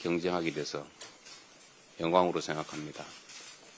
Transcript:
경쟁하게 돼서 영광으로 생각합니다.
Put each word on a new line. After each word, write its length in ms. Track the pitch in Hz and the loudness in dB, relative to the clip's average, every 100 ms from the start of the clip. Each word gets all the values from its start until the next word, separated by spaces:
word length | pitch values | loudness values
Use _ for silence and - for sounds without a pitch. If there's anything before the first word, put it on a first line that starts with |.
경쟁하게 520 | 87 85 87 90 82 | 2 2 4 2 2
돼서 340 | 76 71 76 71 - - - - - - - - - - - | 0 -2 -4 -6 -12 -14 -14 -16 -18 -18 -20 -20 -20 -16 -2
영광으로 400 | 82 90 90 82 | 6 8 8 4
생각합니다. 640 | 78 78 78 78 76 73 73 - - - - - - | 0 -2 -4 -6 -8 -8 -12 -14 -14 -14 -14 -16 -18